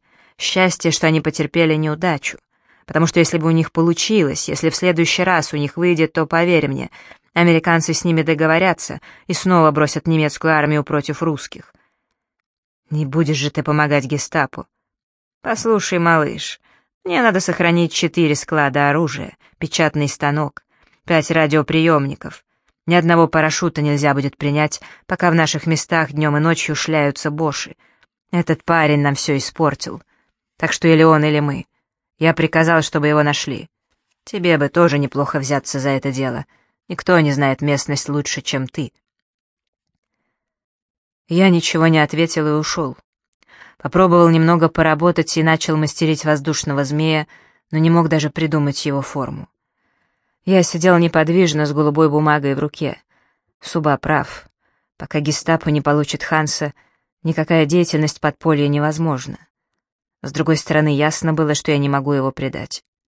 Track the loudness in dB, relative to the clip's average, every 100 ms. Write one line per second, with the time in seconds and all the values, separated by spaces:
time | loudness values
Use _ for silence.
0 | _ _ _ -10 -4 0 0 0 -2 0
1 | 2 2 0 -4 -2 0 2 2 -2 -2
2 | -2 -2 -6 -12 _ _ _ _ -4 0
3 | 2 2 2 0 2 2 0 0 0 0
4 | 0 2 2 -2 -6 -2 -2 0 0 2
5 | 0 0 0 0 -2 -4 -4 -2 0 2
6 | 0 -2 -2 0 2 2 0 -4 -10 -14
7 | -20 -20 _ 2 4 4 2 0 0 -2
8 | 0 0 0 0 2 2 2 -2 -6 -14
9 | -18 -14 -8 -4 2 4 4 4 0 -2
10 | 0 0 0 -2 0 2 2 0 -2 -4
11 | -4 -4 -4 -4 -10 -18 -20 _ _ _
12 | _ _ _ _ _ _ _ _ -8 -6
13 | -2 -2 0 -2 -4 -4 -2 0 2 0
14 | -2 -6 -4 -4 -4 -8 -20 _ _ _
15 | _ _ _ _ -6 -4 0 0 0 0
16 | 2 2 0 -6 -12 -16 _ _ _ _
17 | -4 0 2 0 -2 -2 0 2 0 -2
18 | -2 0 0 0 -2 -2 0 0 2 2
19 | -2 -4 -12 -16 _ -12 -6 0 0 0
20 | -4 -2 -2 -2 -4 -8 -20 _ _ _
21 | -2 0 2 2 2 2 2 2 2 2
22 | 0 -6 -16 -20 _ _ _ _ 0 2
23 | 4 4 4 2 0 0 -4 -2 -2 0
24 | 0 0 -4 -4 -2 0 -2 -4 -16 -20
25 | -10 -2 2 2 0 -2 -2 -2 0 0
26 | 0 -2 0 2 0 0 -4 -4 -2 0
27 | 0 -2 -6 -4 -4 -4 -10 -16 _ _
28 | _ _ _ -2 0 -2 0 2 4 2
29 | 2 0 -2 -4 -4 -2 -2 -2 -10 -14
30 | -18 _ _ _ _ -8 -6 0 4 6
31 | 6 4 2 0 -2 -4 -12 _ _ _
32 | _ -2 0 2 0 2 2 2 0 0
33 | 2 2 2 -2 -6 -10 -12 _ _ _
34 | _ _ -12 -2 0 2 2 2 2 2
35 | -2 -2 -4 -4 -4 -4 -4 -4 -2 -2
36 | -4 -4 -4 -6 -10 _ _ _ -14 -6
37 | 2 2 2 2 0 0 0 -2 -2 -6
38 | -4 -4 -4 -8 -6 -6 -6 -8 -10 _
39 | _ _ _ _ _ _ _ _ _ _
40 | _ _ _ _ _ _ _ _ _ _
41 | _ _ -2 2 4 4 2 2 4 4
42 | 2 0 -2 -2 -2 -2 -2 -6 -6 -8
43 | _ _ _ _ _ -20 -20 _ -2 2
44 | 6 6 6 6 4 4 2 2 0 2
45 | 2 0 -2 0 0 0 0 -2 -2 -2
46 | -2 0 0 -2 -2 -4 -4 -4 -2 -2
47 | 0 -2 -4 -14 _ _ _ 0 4 4
48 | 2 0 -2 -4 -2 0 -2 -2 -4 -4
49 | -6 -8 -8 -10 -16 _ _ _ _ _
50 | _ _ _ _ 2 2 2 2 4 4
51 | 4 2 2 2 2 0 -2 0 0 2
52 | 2 2 2 0 0 -2 -6 -6 -8 -8
53 | _ _ _ _ _ _ -8 -2 0 0
54 | 0 -2 -2 -12 -20 _ _ _ _ -18
55 | -8 -4 -2 -2 -2 0 0 0 2 0
56 | 0 -6 -2 -2 -2 -4 -8 -10 _ _
57 | _ _ -4 -2 0 2 2 2 2 0
58 | -2 -2 -6 -2 0 0 0 0 -2 -2
59 | -2 -4 -8 -16 _ _ _ _ _ _
60 | _ _ -8 -4 -2 -2 0 0 2 2
61 | 0 0 -2 0 0 -2 -2 0 0 -2
62 | -2 -2 -2 -6 -8 -10 -12 -16 _ _